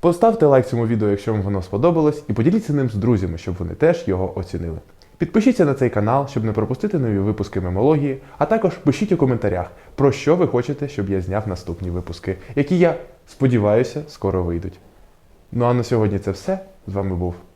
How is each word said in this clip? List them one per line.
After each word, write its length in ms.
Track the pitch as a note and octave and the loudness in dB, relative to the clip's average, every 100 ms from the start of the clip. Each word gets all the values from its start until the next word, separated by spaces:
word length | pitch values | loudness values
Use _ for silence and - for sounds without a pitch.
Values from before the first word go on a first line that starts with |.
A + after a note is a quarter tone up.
Поставте 460 | E3+ F3 A3+ A3+ D3+ | 2 4 2 4 6
лайк 200 | C3 - | 6 4
цьому 200 | A#2 A2+ | 0 0
відео, 220 | A#2 G#2 | 2 2
якщо 240 | G2+ - | 0 -2
вам 100 | G#2+ | -2
воно 200 | G2 G2 | -2 -4
сподобалось, 600 | F2+ G2+ D#3 E3+ D3+ D3+ - | -4 0 2 4 2 0 -4
і 40 | |
поділіться 400 | A2 A#2+ G#3+ G#3+ | 0 2 2 0
ним 180 | D3 C3 | -2 -2
з 40 | |
друзями, 440 | G#2 G#2+ A2 F2+ E2 | 0 2 2 0 -6
щоб 160 | - F2+ | -8 -6
вони 160 | E2+ | -8
теж 340 | E2+ D#3 E3+ - | 2 2 2 -2
його 300 | F#2 F#2 - | -2 -2 -4
оцінили. 400 | F#2+ F2+ E2+ D#2+ - - - _ | -8 -6 -6 -8 -14 -20 -20 _
Підпишіться 460 | E3 A3+ A3 A#3+ | 0 2 2 4
на 100 | D#3 | 2
цей 160 | C3+ B2 | 4 0
канал, 360 | G#2+ G#2 C3 C#3 | 2 0 0 0
щоб 160 | A#2+ | -4
не 80 | A2 | -2
пропустити 460 | G#2+ G#2+ B2+ G#3+ F#3 | -2 -2 -2 -2 -2
нові 200 | B2 G2+ | 0 0
випуски 420 | G2+ G#2+ G2+ G2 | 0 -2 -4 -4
мемології, 600 | F#2 F#2 B2+ D3+ C#3 C3+ - - | -2 0 2 2 0 -4 -12 -4
а 80 | D3 | 0
також 280 | A3 F3+ | 2 0
пишіть 380 | - - - G#3 | 0 -2 0 0
у 40 | E3+ | 2
коментарях, 540 | C3+ A#2+ G#2 F2+ F2 - - | 2 2 -2 -2 -6 -12 -20
про 180 | - C3+ | 2 2
що 240 | - - F3 | 2 2 2
ви 100 | E3 | 4
хочете, 420 | B2 B2 C#3+ C#3+ | 0 -2 -6 -6
щоб 220 | - G2 | -4 -2
я 100 | G2 | -2
зняв 280 | F2+ G2 G#2+ | -2 -4 -4
наступні 420 | F2+ - E2+ F2+ | -8 -8 -8 -6
випуски, 460 | F2 F2+ E2+ - F#2 - | -6 -8 -10 -8 -8 -6
які, 240 | C#3 C#3 F#3 | -4 0 2
я 160 | E3+ - - - _ | 2 0 -10 -20 _
сподіваюся, 760 | - C3+ B2 G#2 G#2+ C3 D3+ D3 | -2 2 4 4 2 0 -6 -12
скоро 340 | - G2 F#2 | -6 -2 -2
вийдуть. 360 | F2 E2+ F#2 - - _ - _ _ _ _ | -2 -4 -6 -14 -20 _ -20 _ _ _ _
Ну 120 | A#2 | -2
а 100 | A#2+ | 0
на 100 | B2 | 0
сьогодні 340 | A2+ A#2+ G#2+ G2 | 0 2 2 0
це 120 | G2 | -4
все. 280 | F#2 - F#3+ F#3+ - - | -6 -4 -6 -8 -18 -8
З 80 | |
вами 220 | G2 G2 F2+ | -6 -4 -4
був 180 | F2 F2 - | -4 -6 -16